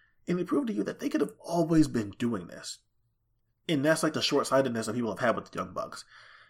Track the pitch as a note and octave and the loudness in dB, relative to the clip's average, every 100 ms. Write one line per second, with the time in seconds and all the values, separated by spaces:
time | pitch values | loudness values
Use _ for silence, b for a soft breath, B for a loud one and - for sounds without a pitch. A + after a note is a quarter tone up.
0 | b b - F3+ F3 C#4+ A#3 G#3 F#3+ - | b b -4 -2 0 0 0 -2 -4 -4
1 | C#4+ - - - - E3+ D#3+ D#3+ C3+ A#2+ | -4 -2 -2 -4 -2 0 4 6 4 2
2 | G#2 - A#2+ G#2 E2+ - - - _ _ | -4 -2 -2 -2 -6 -14 -14 -16 _ _
3 | _ _ _ _ _ _ - D3+ D3 D#3+ | _ _ _ _ _ _ -2 0 2 2
4 | D#3+ C3+ - C#3+ A2+ C3+ C3 A2+ A2 A#2+ | 2 0 0 0 4 2 2 0 -2 -2
5 | A2+ F#2 A#2+ F#2+ - - F2+ D#2+ - - | -2 0 0 0 -4 -8 -8 -8 -8 -10
6 | - B B B B | -18 B B B B